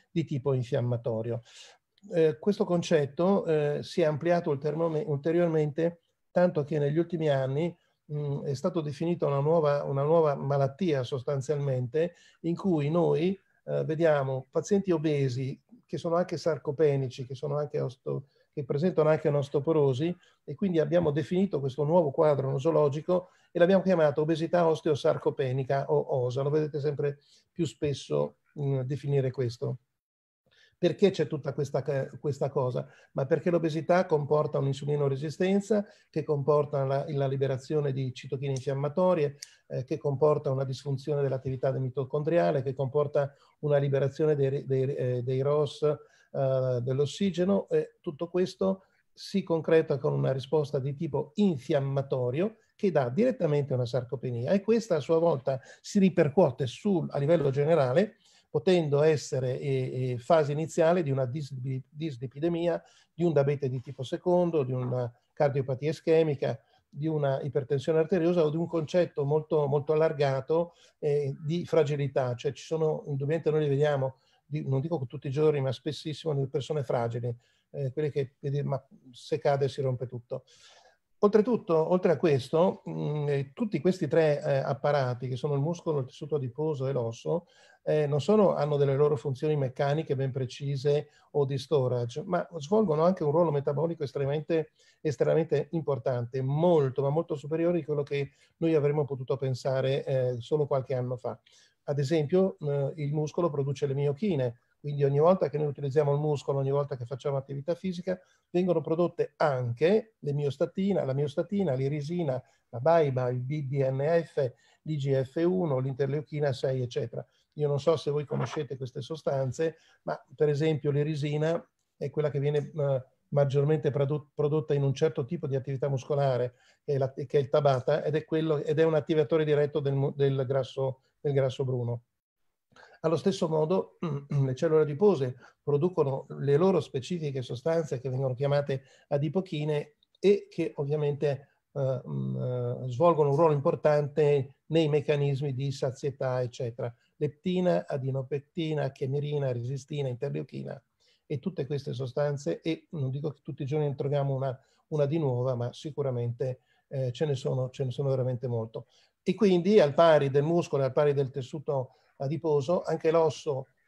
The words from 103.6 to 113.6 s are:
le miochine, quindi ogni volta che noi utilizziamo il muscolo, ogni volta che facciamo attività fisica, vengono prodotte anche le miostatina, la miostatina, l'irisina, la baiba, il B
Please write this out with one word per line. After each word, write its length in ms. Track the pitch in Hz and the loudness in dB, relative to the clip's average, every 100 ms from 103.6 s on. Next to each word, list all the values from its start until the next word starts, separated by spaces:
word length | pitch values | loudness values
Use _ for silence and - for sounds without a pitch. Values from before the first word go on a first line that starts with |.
| 139 135 147 | -2 -2 -2
le 80 | 139 | 0
miochine, 640 | 143 143 214 147 123 120 _ _ | -2 0 -2 0 -2 -4 _ _
quindi 240 | 147 143 | -8 0
ogni 160 | 139 139 | 2 4
volta 300 | 165 190 160 | 4 4 2
che 80 | 147 | 0
noi 100 | 151 | -4
utilizziamo 460 | 139 143 143 143 | -4 0 2 2
il 60 | 143 | 2
muscolo, 400 | 151 143 - 139 | 0 -2 -2 -2
ogni 120 | 135 | 0
volta 240 | 143 143 131 | -2 -2 -6
che 100 | 120 | -10
facciamo 320 | 131 147 139 | -8 -4 -6
attività 360 | 131 143 139 | -6 -10 -6
fisica, 460 | 170 190 175 185 185 _ _ _ | -4 -4 -6 -6 -8 _ _ _
vengono 300 | 175 185 165 | 0 2 0
prodotte 520 | 151 160 175 - - - | 0 0 0 0 -6 0
anche 800 | 160 131 123 120 160 214 - - | 0 0 -2 0 2 2 0 -10
le 140 | 147 | -6
miostatina, 680 | 143 143 - 170 - 196 175 | -2 -2 -2 -4 -2 0 0
la 100 | 135 | 0
miostatina, 600 | 135 143 175 170 202 175 | -2 -2 -4 -4 -2 0
l'irisina, 680 | 131 135 151 143 175 165 127 - _ _ | 0 -2 -4 -4 -4 -2 -4 -8 _ _
la 100 | 120 | -2
baiba, 500 | 151 170 147 131 127 | 4 4 4 0 -2
il 100 | 123 | -2
B 240 | 127 151 | -4 -6